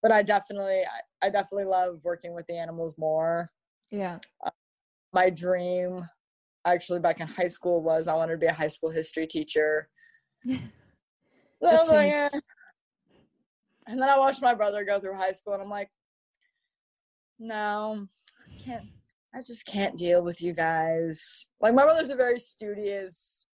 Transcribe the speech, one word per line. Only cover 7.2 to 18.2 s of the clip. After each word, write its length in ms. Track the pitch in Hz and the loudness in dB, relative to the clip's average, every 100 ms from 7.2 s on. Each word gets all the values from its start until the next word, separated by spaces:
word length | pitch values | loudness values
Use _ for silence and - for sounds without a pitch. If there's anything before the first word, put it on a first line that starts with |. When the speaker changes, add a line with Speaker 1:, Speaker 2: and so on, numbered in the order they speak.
Speaker 1:
in 60 | 160 | -6
high 180 | - 180 | -4 -4
school 340 | 170 180 175 | -2 0 0
was 240 | 160 160 165 | 2 0 0
I 60 | |
wanted 180 | 160 165 | -2 -2
to 60 | 165 | 0
be 80 | 165 | 0
a 60 | |
high 160 | 160 156 | 0 -4
school 220 | - 160 | -4 -4
history 360 | 160 160 - 160 | -4 -6 -6 -4
teacher. 600 | 160 151 160 151 156 156 _ _ _ _ _ | -4 -2 0 0 0 -6 _ _ _ _ _
Speaker 2:
<laughs> 140 | 247 262 117 _ _ _ _ _ _ _ _ _ | -8 -8 -8 _ _ _ _ _ _ _ _ _
Speaker 1:
And 100 | 339 | 4
I 60 | 320 | 6
Speaker 2:
That 40 | |
Speaker 1:
was 100 | 330 | 8
like, 200 | 311 294 | 6 6
Speaker 2:
changed. 220 | 294 285 | 2 0
Speaker 1:
"Eh." 60 | 285 - _ _ _ _ _ _ _ _ _ _ _ _ _ - | -2 -10 _ _ _ _ _ _ _ _ _ _ _ _ _ -12
And 160 | 240 | -2
then 60 | 262 | 2
I 80 | 269 | 4
watched 240 | 269 269 | 4 2
my 100 | 262 | 0
brother 300 | 226 208 208 | 2 0 -2
go 140 | 202 202 | -2 -2
through 140 | 190 | -4
high 180 | 190 190 | -4 -4
school, 220 | 190 - | -4 -8
and 80 | 202 | -8
I'm 80 | 196 | -8
like, 180 | 202 202 _ _ _ _ _ _ _ _ _ _ _ _ _ _ _ | -10 -12 _ _ _ _ _ _ _ _ _ _ _ _ _ _ _
"No, 680 | 226 214 208 208 214 220 196 _ | -10 -6 -4 -4 -4 -6 -10 _